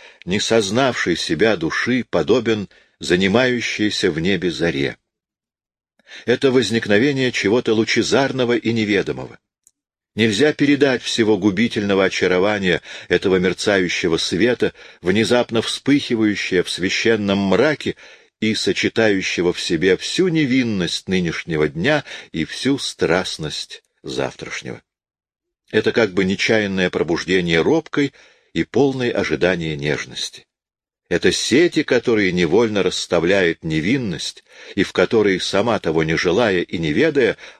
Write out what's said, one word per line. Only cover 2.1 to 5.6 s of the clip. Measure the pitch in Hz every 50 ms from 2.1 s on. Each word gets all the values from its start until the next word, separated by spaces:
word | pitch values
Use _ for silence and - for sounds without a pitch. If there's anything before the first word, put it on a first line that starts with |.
| - 87 82 - 113 131 110 113 110 104 95 - _ _ _ _ _ _
занимающейся | 78 71 90 90 98 95 98 120 131 127 123 120 113 - - - 107 104 - - - 92
в | 73 80
небе | 80 95 98 87 90 90
заре. | 78 71 82 85 76 69 69 62 57 - _ _ _ _ _ _ _ _ _ _ _ _